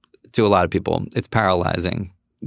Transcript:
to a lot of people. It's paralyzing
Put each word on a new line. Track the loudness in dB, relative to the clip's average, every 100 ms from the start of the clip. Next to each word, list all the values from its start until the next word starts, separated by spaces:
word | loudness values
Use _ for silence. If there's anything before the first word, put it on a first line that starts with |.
| _ _ _
to | 0 4
a |
lot | 4
of | 2
people. | 0 -2 -2 -4 -6
It's | -4
paralyzing | 0 2 2 0 -2 -4 -6 -8 -14 _ _